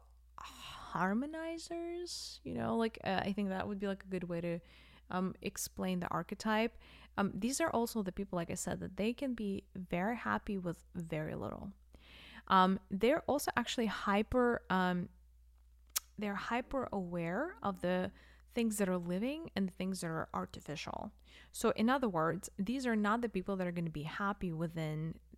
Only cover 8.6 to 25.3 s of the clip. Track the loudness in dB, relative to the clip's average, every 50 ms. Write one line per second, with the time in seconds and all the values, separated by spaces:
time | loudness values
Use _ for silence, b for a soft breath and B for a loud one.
8.6 | -2 -2 -2 -2 -4 -4 -2 0 0 0 0 0 -2 -2 -2 -2 -2 -2 -2 -4
9.6 | -6 -8 -10 -10 -6 -2 -2 0 0 0 0 0 0 0 0 0 0 -2 -4 -2
10.6 | -2 -2 -4 -4 -8 -10 -8 -6 -6 -4 -2 -4 -2 -2 -4 -4 -4 -6 -6 -8
11.6 | -8 -10 -12 -14 -18 -20 B B B B B B B B B B B B 8 8
12.6 | 8 8 6 2 0 -4 0 4 6 6 6 4 4 2 2 2 2 2 2 2
13.6 | 2 2 0 0 0 0 0 0 2 4 4 4 4 4 4 4 6 6 4 2
14.6 | 0 2 2 4 4 4 2 2 -2 -4 -8 -16 -20 -20 -20 -20 -20 -20 -20 -20
15.6 | -20 -20 -20 -20 -10 -6 -6 -6 -6 -6 -8 -4 -4 -2 -2 -2 -2 0 0 0
16.6 | 0 0 -2 -2 -2 -2 -2 -4 -4 -2 -2 -2 -2 0 0 0 -2 -4 -4 -4
17.6 | -4 -4 -2 0 0 2 2 2 2 0 B B B B B B B B -2 0
18.6 | 2 2 2 2 2 2 2 0 0 0 0 0 0 -2 -4 -4 -6 -4 -2 -2
19.6 | -2 -2 -2 -4 -4 -4 -4 -4 -4 -2 -2 -2 -2 -2 -2 -4 -4 -4 -8 -10
20.6 | -10 -8 -8 -8 -8 -8 -8 -8 -8 -8 -12 -14 B B B B B B B 0
21.6 | 2 2 4 4 4 4 4 4 4 2 4 4 4 4 2 0 -4 -6 -4 -4
22.6 | -2 0 0 0 2 2 2 4 4 4 2 2 2 0 -2 -2 -2 0 0 0
23.6 | 0 0 0 -2 -2 -2 -2 -4 -4 -4 -4 -2 -2 -2 -2 -2 -2 -2 -2 -2
24.6 | -2 -2 -2 -2 -2 -2 -2 -2 -2 -4 -6 -8 -14 -20